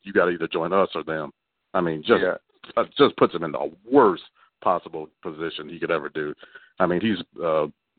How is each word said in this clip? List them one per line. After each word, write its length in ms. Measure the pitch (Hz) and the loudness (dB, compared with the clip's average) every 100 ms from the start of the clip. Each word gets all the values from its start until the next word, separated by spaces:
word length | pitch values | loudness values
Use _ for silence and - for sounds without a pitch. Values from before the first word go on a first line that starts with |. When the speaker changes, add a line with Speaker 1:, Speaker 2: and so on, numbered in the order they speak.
Speaker 1:
you 80 | 98 | -2
gotta 180 | 95 90 | 2 2
either 160 | 87 82 | 2 -4
join 260 | 87 82 | -4 0
us 180 | 95 92 | 2 2
or 80 | 82 | -2
them." 300 | 78 80 73 - _ _ _ | -6 -6 -8 -14 _ _ _
I 60 | 95 | -2
mean, 240 | 87 80 78 | -2 -2 2
just, 160 | 113 | 2
Speaker 2:
Yeah. 120 | 92 82 - _ - - | 2 -2 -8 _ -8 -4
Speaker 1:
uh, 80 | 113 - | -2 4
just 200 | 143 - | 2 4
puts 180 | 120 | 0
him 80 | 85 | 0
in 80 | 82 | -6
the 220 | 69 76 - 110 | -4 -6 -10 2
worst 320 | 139 113 82 - _ _ _ | 6 6 4 -6 _ _ _
possible 460 | - 87 85 82 78 _ | -2 -2 -2 -12 -12 _
position 440 | 90 78 82 76 76 | -14 -8 -8 -8 -12
he 120 | 82 | -8
could 100 | 80 | -4
ever 180 | 80 73 | -4 -4
do. 240 | 80 76 73 - - - - | -8 -8 -10 -16 -20 -14 -2
I 80 | 90 | 0
mean, 140 | 87 | 0
he's, 180 | 110 92 - - | 0 -2 -6 -6
uh, 240 | 82 78 76 - _ | -2 0 -2 -6 _